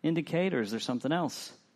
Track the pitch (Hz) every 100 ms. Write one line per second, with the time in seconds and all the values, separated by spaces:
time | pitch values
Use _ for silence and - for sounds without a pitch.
0 | 170 165 147 170 185 147 107 110 - 127
1 | 131 170 156 - - - _